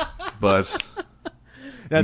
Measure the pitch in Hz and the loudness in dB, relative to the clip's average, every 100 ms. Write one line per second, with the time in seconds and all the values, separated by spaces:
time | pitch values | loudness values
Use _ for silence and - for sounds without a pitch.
0 | 320 - 381 - 104 95 98 392 - - | -8 -8 -14 0 2 4 2 -6 -8 -12
1 | - _ - - _ - - - - 156 | -14 _ -18 -18 _ -20 -20 -18 -2 2